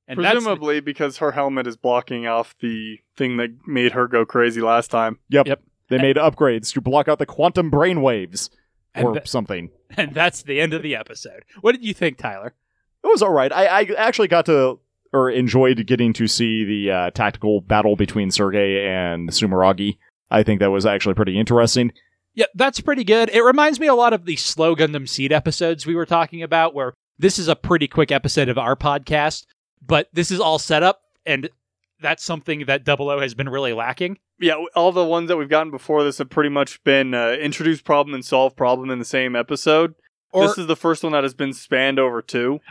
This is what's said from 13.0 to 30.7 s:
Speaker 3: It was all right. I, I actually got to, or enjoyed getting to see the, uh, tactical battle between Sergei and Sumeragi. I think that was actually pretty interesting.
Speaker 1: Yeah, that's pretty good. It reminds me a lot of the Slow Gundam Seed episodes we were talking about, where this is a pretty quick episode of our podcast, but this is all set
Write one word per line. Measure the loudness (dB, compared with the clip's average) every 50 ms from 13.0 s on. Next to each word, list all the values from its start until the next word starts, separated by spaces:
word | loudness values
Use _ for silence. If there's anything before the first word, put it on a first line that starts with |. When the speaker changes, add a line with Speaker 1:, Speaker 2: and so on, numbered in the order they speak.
| 0
Speaker 3:
It | 2
was | 4 4 4
all | 4 4
right. | 4 2 2 2
I, | 2 2
I | 4 4 2 2 0 0
actually | 0 0 0 2 0 2 2
got | 4 2 4
to, | 4 4 4 4 2 0 -4 _ _ _ _ _ _ 0
or | 0 2 2
enjoyed | 2 0 0 2 4 4 6 4 4 2 0
getting | 0 0 2 2 2 0
to | 0 0 -2
see | 0 0 -2 -2 -2 -2 -2
the, | -2 -2 -2 -2 0 0
uh, | 0 -2 -2
tactical | -2 -2 -2 -2 -2 -2 -2 0 0 0
battle | 0 0 2 2 2 2 2
between | 0 0 -2 -2 -2 -2 -2
Sergei | 0 0 0 0 2 2 2 2 0 0 0
and | -2 -2 -2 -2 -2 -4 -6 -6 -6
Sumeragi. | -4 -2 -2 0 2 4 4 4 4 2 -2 -4 -6 _ _ _ _ _ _ 0
I | 2 2 2
think | 2 2 2
that | 2 2
was | 2 2 2
actually | 0 0 0 0 -2 0
pretty | 0 0 0 0 -2
interesting. | 0 2 4 4 4 4 2 0 0 -2 -4 _ _ _ _ _ _ _ -4
Speaker 1:
Yeah, | -2 -2 -2 0
that's | 0 0 0 0 -2
pretty | -4 -4 -4 -2 2
good. | 2 2 4 2 2
It | 2 4 4
reminds | 6 6 4 4 2 2 0
me | 2 2
a | 4
lot | 4 4 4 2
of | 0 -2
the | -4 -6
Slow | -6 -6 -4 -2 0 2 2 2
Gundam | 2 2 0 0 -4 -8 -8
Seed | -6 -4 -2 0 0
episodes | 0 0 -2 -4 -2 -2 -2 -2 -4 -4
we | -4 -4
were | -2 -2
talking | 0 0 0 0 -2 -6 -10 -6
about, | -2 0 2 2 2 0
where | -4 -6 -6 -8 _ _ _ _ 0
this | 0 0 2
is | 0 -2 -2
a | -2
pretty | -2 0 0 0 0 0 0
quick | 0 0 2 2 2
episode | 0 -2 -2 0 0 0 0
of | 0 -2
our | 0 -2 -2
podcast, | 0 0 -2 -2 -2 -4 -2 0 0 0 0 -2 -6 -12 _ _ _ _ _ _ _ _
but | 0 0 0 0 _ -4
this | -4 -4 -2
is | -2 -2
all | 0 0 0 0
set | 0 0